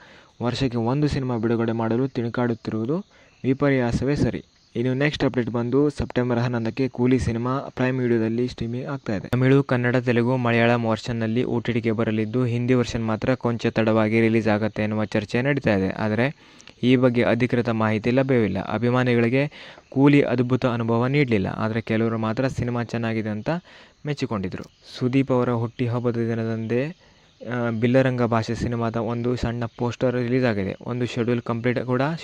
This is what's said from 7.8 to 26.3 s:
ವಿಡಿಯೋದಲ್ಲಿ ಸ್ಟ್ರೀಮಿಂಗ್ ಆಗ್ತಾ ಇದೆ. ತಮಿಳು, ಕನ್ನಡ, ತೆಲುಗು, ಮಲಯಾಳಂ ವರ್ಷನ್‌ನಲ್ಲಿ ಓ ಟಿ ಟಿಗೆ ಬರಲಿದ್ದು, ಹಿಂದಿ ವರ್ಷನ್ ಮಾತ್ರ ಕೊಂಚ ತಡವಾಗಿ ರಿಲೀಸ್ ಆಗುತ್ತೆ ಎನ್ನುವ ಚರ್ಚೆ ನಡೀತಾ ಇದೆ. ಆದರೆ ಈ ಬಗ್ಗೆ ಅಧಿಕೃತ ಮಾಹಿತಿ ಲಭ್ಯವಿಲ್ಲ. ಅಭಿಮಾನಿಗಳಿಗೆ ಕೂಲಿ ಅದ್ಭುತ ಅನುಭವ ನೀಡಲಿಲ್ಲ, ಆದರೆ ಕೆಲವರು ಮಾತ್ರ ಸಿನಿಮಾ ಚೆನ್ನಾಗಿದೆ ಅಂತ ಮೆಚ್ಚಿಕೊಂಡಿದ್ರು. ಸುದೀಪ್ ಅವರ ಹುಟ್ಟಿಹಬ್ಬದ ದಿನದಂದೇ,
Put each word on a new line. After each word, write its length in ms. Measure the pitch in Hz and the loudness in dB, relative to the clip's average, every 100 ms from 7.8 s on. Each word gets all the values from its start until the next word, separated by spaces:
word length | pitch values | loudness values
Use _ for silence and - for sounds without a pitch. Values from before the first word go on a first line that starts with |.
| 127 131 | -2 0
ವಿಡಿಯೋದಲ್ಲಿ 480 | 123 117 110 113 123 | 2 2 2 0 -2
ಸ್ಟ್ರೀಮಿಂಗ್ 380 | - 117 123 - | -4 -8 -6 -8
ಆಗ್ತಾ 300 | 139 - 101 | -8 -4 -6
ಇದೆ. 120 | - | -2
ತಮಿಳು, 340 | 123 131 139 | 2 4 4
ಕನ್ನಡ, 340 | 139 123 123 123 | 4 0 2 2
ತೆಲುಗು, 400 | 123 117 120 131 | 2 2 2 2
ಮಲಯಾಳಂ 500 | 120 117 117 120 113 | 2 4 4 4 2
ವರ್ಷನ್‌ನಲ್ಲಿ 580 | 110 - 117 110 113 | -2 -2 -4 -2 0
ಓ 160 | - 120 | 0 -2
ಟಿ 120 | 113 | -2
ಟಿಗೆ 200 | 117 113 | -2 0
ಬರಲಿದ್ದು, 520 | 107 113 107 107 123 | 0 0 0 0 -2
ಹಿಂದಿ 300 | 127 120 120 | 0 0 2
ವರ್ಷನ್ 320 | 127 117 120 113 | 2 2 -2 -2
ಮಾತ್ರ 280 | 110 127 | -2 -2
ಕೊಂಚ 320 | 131 120 117 117 | -2 -2 -2 0
ತಡವಾಗಿ 540 | 113 110 110 107 113 | 2 2 4 4 4
ರಿಲೀಸ್ 280 | 113 113 107 | 4 4 2
ಆಗುತ್ತೆ 340 | 104 107 - | 2 0 -2
ಎನ್ನುವ 220 | 107 107 | -2 -2
ಚರ್ಚೆ 380 | 107 110 104 120 | -2 -2 0 0
ನಡೀತಾ 320 | 135 143 - | 0 0 2
ಇದೆ. 140 | 98 95 | 2 0
ಆದರೆ 480 | - 107 107 131 - - - - - | -2 -2 0 0 -4 -16 -20 -20 -2
ಈ 140 | 120 127 | 2 4
ಬಗ್ಗೆ 260 | 127 120 | 4 2
ಅಧಿಕೃತ 460 | 95 117 123 120 120 | 2 2 0 0 0
ಮಾಹಿತಿ 420 | 110 110 107 120 | 0 0 0 0
ಲಭ್ಯವಿಲ್ಲ. 500 | 123 135 123 101 92 | 0 2 2 2 -2
ಅಭಿಮಾನಿಗಳಿಗೆ 920 | - 107 120 123 123 120 117 131 147 - - - - | -4 -2 0 2 2 2 2 2 -2 -6 -20 -20 -6
ಕೂಲಿ 340 | 131 143 143 | 4 6 6
ಅದ್ಭುತ 440 | - 123 123 127 127 | 4 2 0 0 0
ಅನುಭವ 400 | 117 117 117 123 | -2 0 0 2
ನೀಡಲಿಲ್ಲ, 400 | 139 135 107 95 | 2 2 2 0
ಆದರೆ 340 | - 110 113 | -2 -4 -4
ಕೆಲವರು 380 | - 110 113 113 | -2 0 0 0
ಮಾತ್ರ 300 | 110 113 131 | -2 -2 -2
ಸಿನಿಮಾ 340 | - 120 120 | -2 -4 -4
ಚೆನ್ನಾಗಿದೆ 460 | 117 117 117 113 107 | -4 -4 -4 -2 -4
ಅಂತ 220 | 104 117 170 - - - _ 147 | -4 -4 -6 -8 -20 -20 _ -8
ಮೆಚ್ಚಿಕೊಂಡಿದ್ರು. 580 | 143 127 107 92 - - _ - - | -6 -4 -4 -4 -8 -12 _ -20 -4
ಸುದೀಪ್ 340 | 127 135 135 | 0 2 2
ಅವರ 180 | 127 123 | 2 2
ಹುಟ್ಟಿಹಬ್ಬದ 640 | 117 117 - 123 120 123 117 | 0 -2 -4 -4 -2 -2 -2
ದಿನದಂದೇ, 800 | 113 | -2